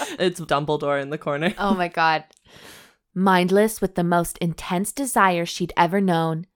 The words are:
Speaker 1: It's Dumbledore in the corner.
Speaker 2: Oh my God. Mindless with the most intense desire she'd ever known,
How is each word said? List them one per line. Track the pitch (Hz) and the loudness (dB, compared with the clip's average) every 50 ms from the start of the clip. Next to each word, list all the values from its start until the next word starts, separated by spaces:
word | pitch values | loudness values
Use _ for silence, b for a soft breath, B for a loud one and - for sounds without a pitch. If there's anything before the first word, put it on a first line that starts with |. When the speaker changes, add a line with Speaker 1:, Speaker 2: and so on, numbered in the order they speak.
| 285 B 330 - | -10 B -4 -2
Speaker 1:
It's | 185 180 175 - | -2 -2 -2 -4
Dumbledore | 160 - 147 143 151 151 151 151 151 143 143 139 | -4 -2 -2 0 0 -2 -2 -2 -2 -2 -2 -2
in | 139 139 | -4 -6
the | 151 151 | -8 -6
corner. | - 156 143 143 160 196 214 - | -4 -4 -4 -2 -2 -2 -2 -2
Speaker 2:
Oh | 202 202 196 | 0 0 0
my | 180 175 175 | 0 -2 -2
God. | - 175 160 160 156 156 - _ _ _ B B B B B B B B B B B B B _ _ | 0 0 2 2 2 0 -4 _ _ _ B B B B B B B B B B B B B _ _
Mindless | 180 190 190 185 180 180 180 190 202 214 220 - - | 0 2 4 4 4 4 4 4 4 4 2 0 -2
with | 196 190 - | -4 -4 -2
the | 185 175 | -2 0
most | 170 175 175 170 - - - | 2 2 0 0 -2 -4 -4
intense | 180 170 160 - - - 185 180 208 - | -4 -4 -4 -6 -6 -4 -4 -4 -4 -4
desire | - 277 277 240 - 240 196 190 180 170 170 | -6 -6 -6 -2 2 4 4 4 2 0 -2
she'd | 170 - - 180 170 - | -4 -4 -6 -6 -2 2
ever | - 175 165 185 202 | 2 2 2 2 2
known, | 196 185 170 165 165 160 160 160 175 - _ | 2 2 2 2 0 0 -2 -4 -8 -12 _